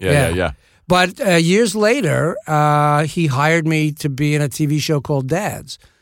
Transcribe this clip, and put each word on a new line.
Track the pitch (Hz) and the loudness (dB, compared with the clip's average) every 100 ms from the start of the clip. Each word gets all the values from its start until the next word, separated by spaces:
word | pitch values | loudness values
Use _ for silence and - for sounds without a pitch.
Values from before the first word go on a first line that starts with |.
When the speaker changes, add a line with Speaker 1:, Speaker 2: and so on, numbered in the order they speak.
Speaker 1:
Yeah, | 92 | 0
yeah, | 143 85 | 2 2
Speaker 2:
yeah. | 87 | 0
Speaker 1:
yeah. | 85 - _ _ - | -4 -6 _ _ 0
Speaker 2:
But, | 180 180 - | 2 2 0
uh, | 226 170 | 2 2
years | 165 196 233 214 | 4 2 2 2
later, | 208 277 175 127 151 - - | 2 2 0 0 -2 -4 -2
uh, | 151 151 147 147 147 156 | 0 2 2 2 2 0
he | - 160 | -2 -2
hired | 131 151 170 156 | 0 2 2 0
me | 156 151 | 0 -2
to | 147 151 | -4 -6
be | 135 147 147 | -2 -2 0
in | |
a | 147 | -2
T | - 151 | -2 -2
V | 151 | -2
show | 131 147 | 0 -2
called | - 143 131 | -2 -4 -2
Dads | 165 202 92 - - _ _ | -4 -4 -8 -12 -18 _ _